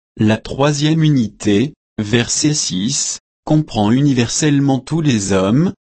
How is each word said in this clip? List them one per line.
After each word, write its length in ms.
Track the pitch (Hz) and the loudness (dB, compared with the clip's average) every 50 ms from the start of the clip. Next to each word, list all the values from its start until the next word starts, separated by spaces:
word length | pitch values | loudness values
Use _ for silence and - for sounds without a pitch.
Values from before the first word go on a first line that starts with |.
| _ _ _ - | _ _ _ -2
La 200 | 107 107 110 110 | 0 0 0 0
troisième 680 | - - - 127 135 147 151 143 147 151 160 165 156 | -4 -6 -4 -2 0 0 0 0 0 0 0 2 2
unité, 680 | 151 147 131 117 101 - - - 107 104 101 123 143 151 _ _ _ _ - | 2 2 2 0 -2 -6 -4 -2 0 2 2 2 0 -4 _ _ _ _ -8
verset 540 | 107 104 110 120 120 - - - - 151 147 | -4 -2 0 0 0 -2 -2 -2 0 0 0
six, 680 | 147 - - - 90 95 120 143 - - - - - _ _ _ _ _ | -2 -4 -4 -4 -4 -4 -4 -4 -4 -6 -6 -8 -12 _ _ _ _ _
comprend 460 | - 156 156 151 - - 113 104 104 | 0 0 0 0 0 -2 0 2 2
universellement 880 | 117 131 143 147 135 123 120 113 - - - 151 143 139 139 139 135 127 | 2 2 2 2 2 0 0 -2 -2 -2 0 2 2 2 2 2 0 -2
tous 220 | 120 - 151 165 | -2 -4 -4 -2
les 300 | 165 147 123 110 98 95 | 0 0 0 0 0 0
hommes, 420 | 101 95 92 98 110 135 170 196 - - _ _ _ | 0 0 2 2 2 2 2 0 -2 -6 _ _ _